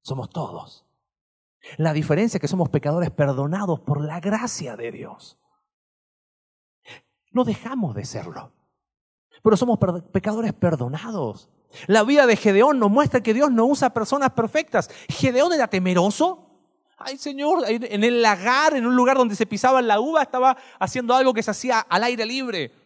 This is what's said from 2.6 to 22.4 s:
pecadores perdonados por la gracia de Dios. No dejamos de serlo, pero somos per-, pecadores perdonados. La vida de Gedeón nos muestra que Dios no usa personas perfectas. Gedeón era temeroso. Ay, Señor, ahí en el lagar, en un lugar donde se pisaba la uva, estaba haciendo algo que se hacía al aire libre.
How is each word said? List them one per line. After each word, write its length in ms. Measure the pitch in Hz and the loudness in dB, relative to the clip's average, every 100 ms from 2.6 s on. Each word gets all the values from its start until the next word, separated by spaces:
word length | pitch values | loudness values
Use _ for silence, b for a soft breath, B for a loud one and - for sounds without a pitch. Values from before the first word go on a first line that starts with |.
| 165 | 0
pecadores 420 | 147 147 165 170 | 0 -2 -2 -2
perdonados 720 | - 143 131 143 190 202 160 | 0 -2 0 -4 -4 -4 -4
por 200 | - 143 | -4 -4
la 200 | 151 170 | -4 -6
gracia 560 | 180 214 240 - 135 110 | -4 -4 -4 -8 -12 -10
de 160 | 117 | -12
Dios. 460 | 107 - - - _ _ _ _ _ _ _ _ _ _ _ _ _ _ _ B B _ _ _ | -12 -16 -18 -20 _ _ _ _ _ _ _ _ _ _ _ _ _ _ _ B B _ _ _
No 120 | 254 | -2
dejamos 500 | 233 202 226 262 175 | 0 -2 -6 -6 -4
de 100 | 107 | -6
serlo, 480 | - 113 87 78 - _ _ _ _ _ _ _ _ b | -10 -12 -12 -14 -18 _ _ _ _ _ _ _ _ b
pero 140 | 220 208 | 2 4
somos 220 | 247 220 | 2 0
per-, 260 | 190 175 - | 0 -2 -4
pecadores 420 | 190 208 214 226 | -4 -2 -4 -4
perdonados. 960 | - 175 151 123 151 233 214 120 107 _ _ _ B B | -2 -2 -2 -4 -6 -8 -6 -8 -8 _ _ _ B B
La 160 | 214 | 2
vida 220 | 220 294 254 | 4 4 6
de 100 | 208 | 4
Gedeón 420 | 214 196 269 277 | 4 4 4 4
nos 120 | 208 | 4
muestra 320 | 226 294 254 | 4 2 0
que 120 | 220 | 0
Dios 160 | 220 294 | 2 2
no 160 | 233 240 | 4 2
usa 260 | 285 262 | 2 0
personas 380 | 233 214 285 269 | -2 -2 0 0
perfectas. 580 | - 226 302 320 214 - B B | 0 -2 -2 0 -2 -2 B B
Gedeón 440 | - 269 247 330 | -2 0 2 2
era 160 | 320 233 | 2 0
temeroso. 760 | 190 180 180 190 - 339 349 _ _ _ _ _ _ | 0 2 2 2 2 0 0 _ _ _ _ _ _
Ay, 220 | - 277 | -14 -10
Señor, 460 | 294 269 294 339 | -10 -4 0 0
ahí 140 | 220 233 | 0 -2
en 200 | 233 202 | -2 0
el 200 | 233 240 | 0 4
lagar, 520 | 226 190 202 262 311 | 2 2 0 2 2
en 120 | 285 240 | 2 2
un 100 | 254 | 2
lugar 220 | 247 262 | 4 4
donde 180 | 240 202 | 2 0
se 80 | 220 | -4
pisaba 360 | 202 247 262 | 0 2 2
la 180 | 233 208 | 2 0
uva, 220 | 269 320 | 2 0
estaba 340 | 277 254 262 262 B B | 0 2 2 2 B B
haciendo 340 | 190 254 233 | -4 -4 0
algo 200 | 254 262 | 2 4
que 80 | 226 | 0
se 80 | 220 | -4
hacía 300 | 196 233 226 | -4 -2 -2
al 240 | - 175 | 0 0
aire 200 | 240 240 | 0 -2
libre. 480 | 220 262 | -4 -4